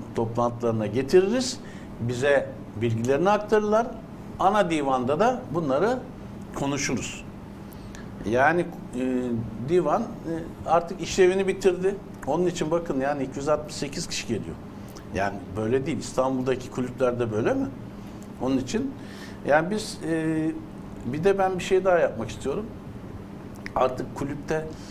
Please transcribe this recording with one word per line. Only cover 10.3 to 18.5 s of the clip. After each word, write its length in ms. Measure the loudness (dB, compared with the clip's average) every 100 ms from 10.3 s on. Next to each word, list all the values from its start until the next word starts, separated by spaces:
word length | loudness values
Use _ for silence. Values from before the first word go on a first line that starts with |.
| -6 -6 -8 2
artık 320 | 2 2 -4
işlevini 480 | -2 6 6 6 2
bitirdi. 460 | 2 2 4 0 -2 -8 -8 -2
Onun 200 | 2 2
için 240 | 0 0
bakın 300 | 0 0 0
yani 220 | 0 0
iki 160 | -4 -2
yüz 100 | 0
altmış 260 | 0 0
sekiz 320 | -6 -6 -6 -6
kişi 200 | -6 -2
geliyor. 300 | -4 -4 -8 -12 -14 -14 -14 -6
Yani 220 | -2 0 -2 -6 -4
böyle 300 | 2 2 0
değil. 120 | -2
İstanbul'daki 720 | -2 0 0 0 0 -2 -2
kulüplerde 640 | -4 -4 0 0 2 0
böyle 220 | 0 2
mi? 120 | 0 -2 -6 -12 -12 -14 -14 -14 -6
Onun 160 | 0